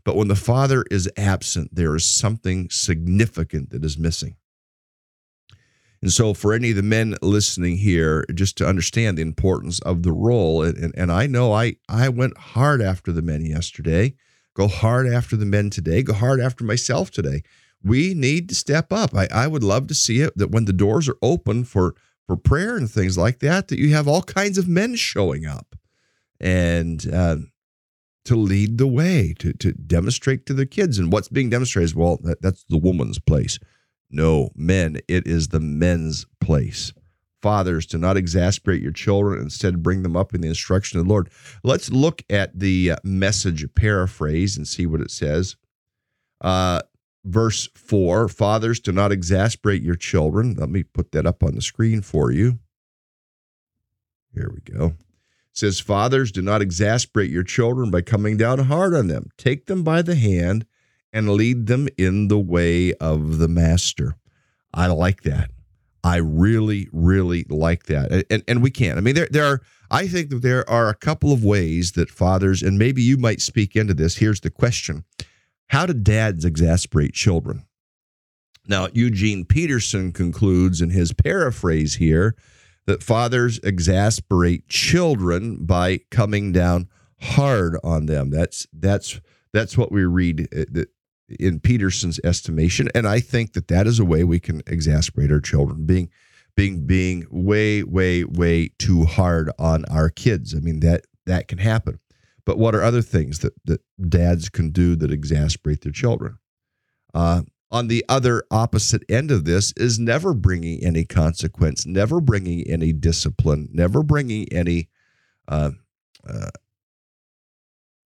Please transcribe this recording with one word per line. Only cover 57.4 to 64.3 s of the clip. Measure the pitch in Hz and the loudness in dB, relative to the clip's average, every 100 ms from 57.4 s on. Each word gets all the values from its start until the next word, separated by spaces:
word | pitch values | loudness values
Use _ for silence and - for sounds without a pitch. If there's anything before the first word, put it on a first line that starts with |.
children | 92 - 117 131 117 | -2 0 0 0 0
by | 87 | -2
coming | - 107 107 107 | 0 0 0 0
down | 113 131 | 2 2
hard | 135 156 190 165 | 0 2 2 0
on | 95 | 0
them. | 64 - - | -2 -8 -4
Take | - 143 - | -2 -2 -4
them | 190 | -2
by | 160 165 | 0 0
the | 170 165 | 2 2
hand | 104 90 87 107 110 _ _ _ _ | 2 2 0 -2 -4 _ _ _ _
and | 110 104 | -4 0
lead | 101 117 123 110 | 2 2 2 0
them | 127 143 - | 0 0 0
in | 92 98 101 | 0 2 2
the | 104 | 2
way | 90 85 85 85 90 | 2 2 2 2 0
of | - 80 78 76 80 | 0 0 0 0 0
the | 82 | 2
master." | 85 82 87 - - 67 - _ | 4 4 4 0 -4 -6 -8 _